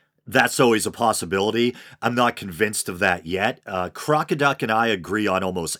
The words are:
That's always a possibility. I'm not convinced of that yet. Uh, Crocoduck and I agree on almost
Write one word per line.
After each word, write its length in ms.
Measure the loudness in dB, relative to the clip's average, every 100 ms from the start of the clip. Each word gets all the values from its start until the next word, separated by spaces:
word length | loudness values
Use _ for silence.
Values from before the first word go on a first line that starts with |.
| _ _ -2
That's 320 | 2 2 4
always 260 | 4 4 0
a 60 |
possibility. 840 | 0 0 0 -2 0 2 2 0 -2 -14 -6
I'm 140 | -2
not 220 | 2 0 0
convinced 540 | -10 -2 -2 -2 -6
of 100 | 0
that 260 | 0 0 -2
yet. 360 | -2 -2 -2 -6
Uh, 240 | -6 -6
Crocoduck 720 | -6 -2 0 0 0 0 0
and 100 | 0
I 160 | 2 2
agree 380 | 0 -2 -2 0
on 160 | 0
almost 360 | 0 -4 -6